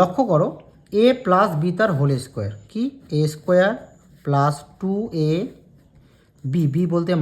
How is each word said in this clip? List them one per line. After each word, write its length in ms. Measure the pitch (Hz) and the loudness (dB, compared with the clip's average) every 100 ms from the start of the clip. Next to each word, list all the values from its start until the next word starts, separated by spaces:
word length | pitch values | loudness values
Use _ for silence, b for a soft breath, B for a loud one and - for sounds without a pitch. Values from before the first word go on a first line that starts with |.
লক্ষ্য 200 | 180 180 240 | 4 2 2
করো, 160 | 156 214 - - _ - 202 | 2 0 -4 -18 _ -6 2
এ 20 | 240 254 185 | 2 2 2
প্লাস 240 | 185 196 156 | 2 2 0
বি 80 | 175 175 | -2 0
তার 120 | 214 147 | 0 2
হোল 140 | 139 131 - | 0 -2 -6
স্কয়ার, 260 | - 101 104 - | -8 -8 -8 -12
কি? 120 | 214 262 - - 151 | -6 -6 -8 -6 -2
এ 20 | 151 | -2
স্কয়ার 380 | - - 180 190 240 - _ _ - - | -4 0 2 4 0 -10 _ _ -12 -2
প্লাস 300 | 139 143 147 - - | 2 2 -2 -10 -8
টু 140 | 190 196 226 165 151 | -4 -4 -4 -2 0
এ 20 | 165 262 - _ _ _ _ b b b _ | 0 -4 -12 _ _ _ _ b b b _
বি, 200 | 135 160 | -6 -2
বি, 0 | 147 | 0
বি 100 | 143 180 | 0 -2
বলতে 180 | 170 170 170 | -2 -2 0